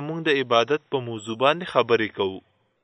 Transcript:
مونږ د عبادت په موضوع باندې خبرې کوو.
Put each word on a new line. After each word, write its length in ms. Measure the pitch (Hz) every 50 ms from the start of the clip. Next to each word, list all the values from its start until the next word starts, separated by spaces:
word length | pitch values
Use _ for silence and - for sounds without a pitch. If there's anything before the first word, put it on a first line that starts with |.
| 143
مونږ 140 | 151 165 170 160
د 60 | 160 143 139
عبادت 420 | 131 120 120 117 117 113 147 156 _ -
په 80 | - 135 123 117
موضوع 280 | 113 110 101 110 110
باندې 360 | 113 127 143 156 170 185 - -
خبرې 340 | 135 117 117 117 113 110 101 -
کوو. 240 | - 101 95 95 - _ _ _ _ _ _ _ _